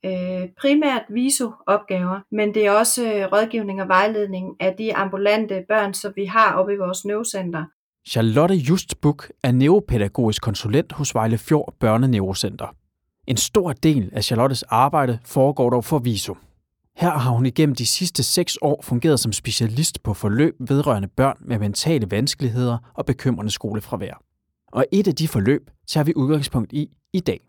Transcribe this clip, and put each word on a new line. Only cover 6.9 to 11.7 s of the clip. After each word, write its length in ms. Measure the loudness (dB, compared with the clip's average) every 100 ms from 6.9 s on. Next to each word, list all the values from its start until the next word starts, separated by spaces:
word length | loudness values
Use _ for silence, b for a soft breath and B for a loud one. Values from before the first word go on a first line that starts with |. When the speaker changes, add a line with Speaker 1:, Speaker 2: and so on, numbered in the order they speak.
| -4 -4
Speaker 1:
neurocenter. 580 | -4 -4 -6 -4 -6 -8 _ _ _ -6
Speaker 2:
Charlotte 480 | 0 2 4 4 2
Just 460 | 2 -2 -2 -2
Buch 280 | 0 -2 -8 -4
er 80 | 0
neuropædagogisk 920 | 4 6 4 2 0 0 0 0 0
konsulent 500 | -4 -4 0 0 -2
hos 240 | -6 -4 0
Vejle 220 | 0 0
Fjord 360 | 2 0 0